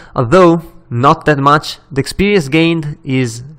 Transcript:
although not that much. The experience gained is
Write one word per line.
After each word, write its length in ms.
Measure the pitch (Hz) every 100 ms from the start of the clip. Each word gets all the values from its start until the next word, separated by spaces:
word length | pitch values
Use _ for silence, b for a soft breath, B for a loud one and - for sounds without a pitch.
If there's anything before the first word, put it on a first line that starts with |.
| B
although 480 | 139 117 175 175 170 - - -
not 340 | 120 139 160 -
that 140 | 143
much. 400 | 139 151 - - _
The 120 | 139
experience 480 | - - 202 202 135
gained 480 | 160 165 165 147 147 147
is 360 | 131 123 113 131